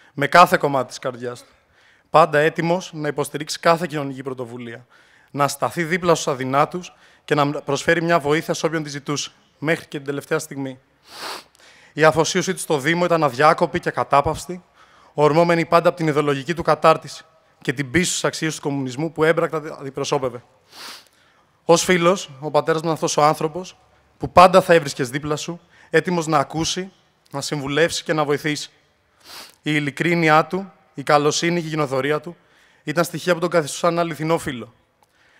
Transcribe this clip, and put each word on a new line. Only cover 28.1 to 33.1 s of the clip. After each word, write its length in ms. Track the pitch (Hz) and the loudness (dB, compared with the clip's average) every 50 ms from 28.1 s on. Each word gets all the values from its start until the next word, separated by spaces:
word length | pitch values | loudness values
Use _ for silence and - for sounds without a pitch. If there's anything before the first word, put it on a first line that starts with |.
| 165 | -2
να 120 | 156 151 | -2 0
βοηθήσει. 460 | 143 147 139 - 156 147 - - - _ _ _ _ _ _ _ _ _ _ _ - - - - - _ _ - | 0 -2 -2 -2 -4 -6 -6 -8 -14 _ _ _ _ _ _ _ _ _ _ _ -20 -20 -20 -20 -20 _ _ -6
Η 100 | 147 151 | -4 -2
ειλικρίνειά 720 | 151 147 143 135 - 160 170 170 170 165 156 151 156 165 | -2 -2 -4 -4 -4 -2 0 0 2 4 6 6 6 4
του, 260 | 160 - 185 196 180 - _ _ _ _ | 2 -2 -8 -8 -10 -16 _ _ _ _
η 60 | - 135 | -6 0
καλοσύνη 580 | - 151 147 143 151 135 - - 170 170 175 | 2 2 4 4 2 0 0 -2 -2 -2 -2
και 60 | 160 | -4
η 40 | 156 | -4
γενοδορία 500 | 156 156 151 127 135 135 131 143 151 151 | -4 -4 -4 -2 -2 -2 -2 -2 -2 -4
του 160 | 151 175 170 - _ _ _ _ _ _ _ _ _ | -6 -10 -16 -18 _ _ _ _ _ _ _ _ _
ήταν 200 | 151 151 170 170 | -4 -2 -2 -2
στοιχεία 300 | - | -2